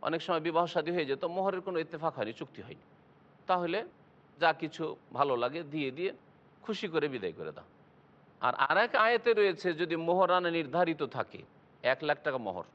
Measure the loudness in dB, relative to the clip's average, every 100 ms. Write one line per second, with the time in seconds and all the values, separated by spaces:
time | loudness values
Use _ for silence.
0 | -2 -4 0 -2 0 0 2 0 0 -2
1 | -2 -2 -2 0 -2 -2 -4 -4 -4 -4
2 | -4 -2 -6 -6 -12 -14 -16 -18 -20 -20
3 | _ -20 _ -20 -2 0 2 -2 -6 _
4 | -20 _ -20 0 2 2 -4 -6 -6 -6
5 | _ 0 2 2 0 -2 -8 -4 -6 -4
6 | -6 -6 -20 -20 -20 _ -8 -6 -2 0
7 | 0 -2 -6 -6 -10 -10 -18 -20 -20 -20
8 | -20 -20 -20 -4 -2 0 2 4 4 4
9 | 4 4 4 4 4 2 -2 0 0 0
10 | 2 4 4 4 2 -2 -2 2 2 2
11 | -4 -4 -6 -8 -18 -20 _ -2 2 2
12 | 2 0 0 -2 -4 -6 -10